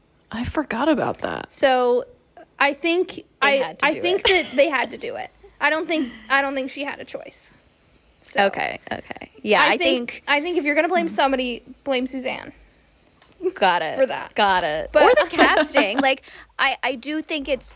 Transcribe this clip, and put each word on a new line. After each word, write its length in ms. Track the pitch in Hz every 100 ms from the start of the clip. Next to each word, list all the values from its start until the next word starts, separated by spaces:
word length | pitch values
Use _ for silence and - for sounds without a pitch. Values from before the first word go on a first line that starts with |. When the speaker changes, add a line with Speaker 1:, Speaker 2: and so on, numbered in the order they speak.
| _ _ -
Speaker 1:
I 120 | 220 247
forgot 440 | - 285 226 302
about 300 | 254 - -
that. 320 | 90 78 -
Speaker 2:
So 540 | - 277 254 247 247 - _ _ - - -
I 160 | 285
think 400 | 285 339 339 349 -
Speaker 3:
They 60 | - -
Speaker 2:
I, 80 | 277
Speaker 3:
had 260 | 277 170 165
to 60 | -
Speaker 2:
I 60 |
Speaker 3:
do 100 | 311
Speaker 2:
think 200 | 349 392
Speaker 3:
it. 260 | - 370 -
Speaker 2:
that 80 | 254
they 120 | 330
had 220 | 262 233
to 60 | -
do 180 | - -
it. 140 | - _ 403 -
I 100 | 285
don't 180 | 311 320
think, 240 | 320 247 - -
I 140 | 269
don't 140 | 277 277
think 160 | 269
she 120 | -
had 160 | 285 -
a 60 | -
choice. 480 | - - - - _ _ _ _ _ _ _
So 260 | - - 196
Speaker 3:
Okay, 320 | - 73 - -
okay. 380 | - - - - -
Yeah, 180 | 214 196
Speaker 2:
I 120 | 294
Speaker 3:
I 40 | 220
Speaker 2:
think, 340 | 339 262 240
Speaker 3:
think 120 | - -
Speaker 2:
I 140 | 294
think 160 | 330 349
if 60 | 294
you're 100 | 294
gonna 120 | 320
blame 200 | 359 339
somebody, 560 | - 277 262 254 233 - -
blame 240 | - 254 254
Suzanne. 440 | 269 254 - - - _ _ _ _ _ _ - - 370 -
Speaker 3:
Got 260 | 190 175
it. 140 | 156 -
Speaker 2:
For 100 | 262
that. 300 | 135 - -
Speaker 3:
Got 280 | 202 185
it. 280 | 165 151 -
Speaker 2:
But 100 | 302
Speaker 3:
Or 80 | 311 508
the 40 | 349
Speaker 2:
<laughs> 60 | 339
Speaker 3:
casting. 640 | 285 349 302 269 208 240
Like, 220 | 269 269 - - - -
I, 180 | 269 247
I 100 | 254
do 300 | 269 269 311
think 260 | 311 311 269
it's 240 | 269 -